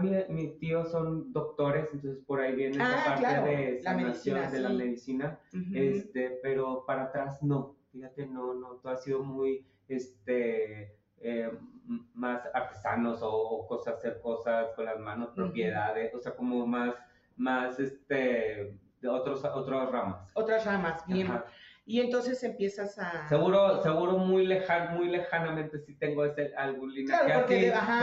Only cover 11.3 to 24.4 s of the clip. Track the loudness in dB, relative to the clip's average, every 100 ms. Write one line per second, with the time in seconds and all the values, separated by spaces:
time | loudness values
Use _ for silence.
11.3 | -4 -4 -6 -12 -16 -8 -8 -8 -6 -4
12.3 | -4 -4 -4 -4 -4 -2 0 0 0 -2
13.3 | 0 0 -2 -4 -6 -4 -4 -4 -6 -4
14.3 | -2 0 2 0 -2 -4 -4 -6 -6 -6
15.3 | -4 -4 0 0 0 0 0 -2 -4 -8
16.3 | -4 -2 0 0 0 0 -2 -10 _ _
17.3 | -4 0 0 0 -2 -4 -4 -2 2 2
18.3 | 2 0 -2 -8 -10 _ _ -2 0 0
19.3 | -2 -2 -2 -2 -2 0 0 -2 -4 -6
20.3 | -2 2 2 2 0 0 -4 -2 0 0
21.3 | -2 -6 -14 -20 -20 -2 0 2 2 0
22.3 | -2 -4 -2 -2 -2 -6 -6 -6 -6 2
23.3 | 4 6 8 8 6 4 4 4 4 4
24.3 | 4